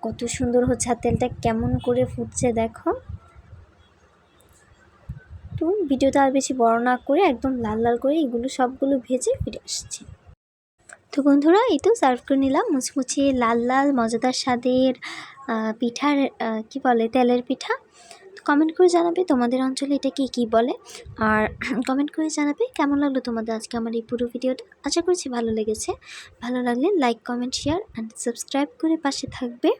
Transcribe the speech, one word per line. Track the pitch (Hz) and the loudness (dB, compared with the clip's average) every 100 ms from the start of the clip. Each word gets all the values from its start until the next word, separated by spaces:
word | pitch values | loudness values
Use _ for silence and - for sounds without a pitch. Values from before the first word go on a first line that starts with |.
কত | 226 220 240 | -8 -6 -8
সুন্দর | - 247 240 254 | -4 2 2 2
হচ্ছে, | 240 240 | 0 0
আর | 233 | 0
তেলটা | 240 226 247 - | 0 0 -2 -2
কেমন | 233 226 240 254 254 | -2 0 -2 -2 0
করে | 247 254 | 0 0
ফুটছে | - 233 - 254 | -2 -8 -2 0
দেখো। | 226 226 226 - 494 - - - - - - - _ _ _ _ _ _ _ _ _ _ _ _ _ - - - - - - | 0 -2 -4 -4 -4 -6 -16 -16 -20 -20 -20 -20 _ _ _ _ _ _ _ _ _ _ _ _ _ -18 -18 -18 -20 -12 -4
তো | 320 427 320 | 0 0 0
ভিডিওটা | 262 269 277 | 2 2 4
আর | 269 | 4
বেশি | 269 262 | 2 -2
বড় | 262 226 226 | 2 2 4
না | 240 254 - | 2 -2 0
করে | 285 | 2
একদম | 381 240 269 262 226 | 4 2 -2 -2 -4
লাল | 220 233 | 0 0
লাল | 233 | 2
করে | 269 311 | 2 2
এগুলো | 285 233 254 | 0 -2 -4
সবগুলো | - 247 262 277 277 240 | 0 -2 0 0 0 0
ভেজে | 254 415 539 | -2 0 -2
ফিরে | - - - | -4 -8 -10
আসছি। | - - - - - _ - _ _ _ _ _ - _ | -10 -10 -14 -16 -20 _ -20 _ _ _ _ _ -20 _
তো | - 277 | 2 6
বন্ধুরা, | 285 294 370 494 | 6 6 6 6
এই | 302 | 2
তো | - 466 | 2 4
সার্ভ | 285 247 - | 2 0 0
করে | 277 | 2
নিলাম | 269 277 466 | 2 2 2
মুচমুচে | 285 - - 254 - 277 | 0 -2 -4 -4 0 2
লাল | 262 233 233 240 | 2 2 2 2
লাল | 262 285 | 2 2
মজাদার | 269 226 233 254 254 | 2 0 0 0 0
স্বাদের, | - 247 254 254 262 254 - - - - - | 0 0 2 4 2 0 -8 -14 -16 -18 -6
আহ, | 226 220 220 | -4 -4 -2
পিঠার, | 240 240 285 285 | -4 0 0 2
আহ, | 269 - 226 220 220 | 0 -2 -4 -4 -6
কি | 277 269 | -4 2
বলে, | 240 226 | 2 2
তেলের | 254 247 247 247 | 2 4 2 0
পিঠা। | 262 - 494 _ _ - - - - | -6 -4 -6 _ _ -20 -20 -20 -12
তো | - | 0
কমেন্ট | 294 311 320 | 2 2 4
করে | 359 | 4
জানাবে | 339 339 339 | 6 2 0
তোমাদের | 370 262 240 254 | 2 2 2 0
অঞ্চলে | 262 262 277 285 | -2 -2 -2 0
এটাকে | 269 262 269 - | -2 -2 -4 -2
কী | 233 | 2
বলে, | 226 240 427 - - - - | 2 2 -2 -10 -20 -18 -4
আর | 214 214 214 - | 0 2 0 -4
<clears throat> | - 277 262 | -4 -4 -2
কমেন্ট | 262 294 | -2 -2
করে | - 311 | -2 -4
জানাবে | 311 294 285 494 - | -2 -2 0 -4 0
কেমন | 285 285 | 0 2
লাগলো | 285 262 | 0 -2
তোমাদের | 254 226 226 220 | -4 -6 -4 -6
আজকে | 214 240 | -6 -6
আমার | 226 | -4
এই | 226 | -6
পুরো | 226 240 240 | -4 -4 -4
ভিডিওটা। | 240 254 262 - _ | -4 -4 -4 -10 _
আশা | 277 311 | -4 -2
করছি | 339 359 285 | 0 -2 -2
ভালো | 240 226 | -4 -2
লেগেছে। | 220 214 214 - 453 - - - _ | -2 -2 -4 -6 -10 -12 -20 -20 _
ভালো | 240 254 | -6 -2
লাগলে | 247 240 302 403 | -2 0 2 2
like, | 254 233 | 0 -2
comment, | - 240 247 | -6 -6 -6
share | - 277 330 427 - | -4 -4 -4 -6 -12
and | 226 - | -12 -8
subscribe | - 233 - 277 285 - | -8 -6 -6 -4 -4 -2
করে | 320 320 | -2 0
পাশে | 277 269 - | -2 -6 -8
থাকবে। | - 247 240 320 466 | -8 -8 -2 0 0